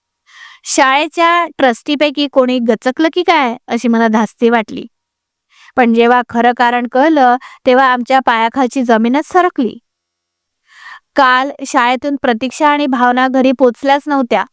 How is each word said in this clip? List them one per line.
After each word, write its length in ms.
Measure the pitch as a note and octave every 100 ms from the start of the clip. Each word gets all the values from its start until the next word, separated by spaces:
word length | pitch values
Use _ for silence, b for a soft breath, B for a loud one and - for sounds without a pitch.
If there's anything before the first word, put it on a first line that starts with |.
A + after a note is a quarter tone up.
| _ _ _ B B B -
शाळेच्या 800 | - C4+ C#4 D#4+ F4 E4 F4 D#4+ -
ट्रस्टीपैकी 680 | C4 A3+ - D4 D4+ C#4+ C#4+
कोणी 280 | C#4 B3+ B3+
गचकलं 500 | A#3 G#3+ B3+ B3+ D#4+
की 100 | F4+
काय, 320 | E4+ D#4+ B3 - -
अशी 200 | A#3 B3
मला 200 | A3+ A3+
धास्ती 420 | A3 G#3 - A#3
वाटली. 360 | A#3 G#3+ - - _ _ _ _ _ _ b b -
पण 160 | A#3
जेव्हा 280 | A3+ A#3 B3 A#3
खरं 220 | A#3 A#3+ B3
कारण 300 | A#3+ A#3+ A#3+
कळलं, 440 | B3+ D#4 D4+ B3 B3+ B B C4
तेव्हा 200 | B3+ C4
आमच्या 340 | B3+ A#3+ C4
पायाखालची 640 | B3+ A3+ A3+ C#4 B3 C#4
जमीनच 480 | B3 A3 A#3 C#4 -
सरकली. 460 | F4+ F4 - A3+ - _ _ _ _ _ _ _ _ _ B B B _ -
काल 340 | B3+ B3+ C#4 - C4+
शाळेतून 480 | C#4 A#3+ B3+ C#4+ C#4+
प्रतीक्षा 480 | C4 A3+ B3+ - D4
आणि 160 | D4 D4
भावना 400 | B3+ B3 B3 C4
घरी 240 | C4 C4
पोचल्याच 520 | C4 B3 A3+ C#4 C#4 D4+
नव्हत्या. 360 | C#4 B3+ G3+ A3+